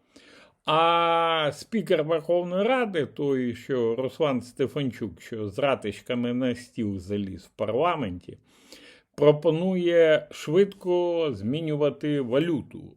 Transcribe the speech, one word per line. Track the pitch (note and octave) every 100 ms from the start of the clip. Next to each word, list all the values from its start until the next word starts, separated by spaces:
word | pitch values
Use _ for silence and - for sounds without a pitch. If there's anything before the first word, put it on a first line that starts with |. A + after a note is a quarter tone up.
| _ _ - - - _
А | - D#3 E3 E3+ E3+ E3 E3 E3 D3+
спікер | C#3+ - A3+ D#3+ F3
Верховної | D3+ E3 D#3 F3 F3 F3+
Ради, | G#3 C4 A#3 F3+ B2
той, | - C#3+ C3+ B2
що | A2+ - C3 A#2
Руслан | A#2 C3 - D3+ C3
Стефанчук, | - - C3 D3+ C#3 - A2 E2+
що | - A2+ G#2
з | G2
ратичками | C#3 B2 G#2+ G2+ - B2 A#2+
на | B2 B2+
стіл | A#2+ - - G#2+ G2
заліз | F2+ G2+ G2 G2
в | -
парламенті, | - G#2 A2+ E3+ E3 A#2 F2+ - - _ _ _ - - - _ -
пропонує | D3 D3 E3+ D#3 F3+ F#3 F3 E3+ D#3+ D3+ D3+
швидко | - - F3+ G3+ G3 F#3 F3 F3 E3+ D#3+
змінювати | G#2+ G2+ D3 D#3+ D3 D3 D3 D3+ D3
валюту, | B2 B2+ E3+ D3+ - - -